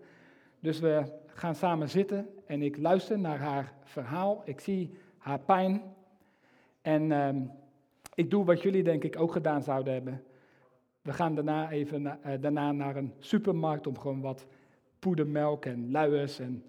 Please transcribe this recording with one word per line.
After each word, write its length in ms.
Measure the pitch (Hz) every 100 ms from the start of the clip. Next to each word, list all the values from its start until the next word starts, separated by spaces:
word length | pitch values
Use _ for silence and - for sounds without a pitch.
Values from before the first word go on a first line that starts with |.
| - - - - _ _
Dus 200 | 160 151
we 240 | 160 151 139 - -
gaan 280 | - 170 151
samen 340 | 185 165 147
zitten 400 | 175 196 196 208 - -
en 160 | 147
ik 160 | 143 143
luister 420 | 160 190 - 208
naar 200 | 170 143
haar 340 | 147 139 131 -
verhaal. 580 | - 151 120 160 196 208 156
Ik 140 | 135
zie 340 | - 190 170 - - _
haar 220 | 139 139
pijn. 420 | - 190 190 202 - - - _ _ _ _ _ _ _
En, 300 | 156 156 156
ehm, 300 | 147 139 139 127 - - _ _ _ -
ik 160 | - 160
doe 140 | 202 180
wat 160 | 170
jullie 220 | 196 190
denk 200 | 170 156
ik 160 | 156 160
ook 120 | 165
gedaan 320 | 165 156 147
zouden 300 | 147 135 135
hebben. 300 | 127 127 131 - - _ _ _ _ _ _
We 120 | 143
gaan 220 | 127 165 151
daarna 360 | 151 156 160
even 300 | 147 143 147
na-, 180 | 143 151
eh, 200 | 143 135
daarna 300 | 147 147 147
naar 240 | 143 139 139
een 180 | 135 -
supermarkt 680 | - 214 202 165 160 147 147
om 120 | 123
gewoon 220 | 143 135
wat 240 | 135 135 - - _ _ _ _
poedermelk 640 | 190 160 151 147 147 147 135
en 260 | 120 120
luiers 480 | 151 151 143 139 -
en 240 | 127 123